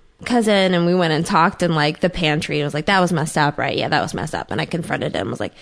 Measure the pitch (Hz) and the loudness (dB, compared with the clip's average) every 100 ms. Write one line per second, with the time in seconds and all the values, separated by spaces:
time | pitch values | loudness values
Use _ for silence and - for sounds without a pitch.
0 | _ - - 240 214 202 185 180 170 185 | _ -12 0 0 4 4 4 4 2 2
1 | 165 156 170 190 175 - 175 160 147 156 | 2 0 2 2 2 2 0 2 0 0
2 | 180 - 156 151 - 147 147 147 156 196 | -2 0 0 0 -2 -2 -2 -2 0 2
3 | 175 165 156 160 147 - 131 - - 151 | 2 0 0 0 0 0 -2 -2 0 0
4 | - - 151 - - 110 156 170 160 139 | -2 -4 -6 -6 -6 -6 -4 -4 -4 -4
5 | - - 95 120 101 - | -4 -4 -6 -6 -8 -10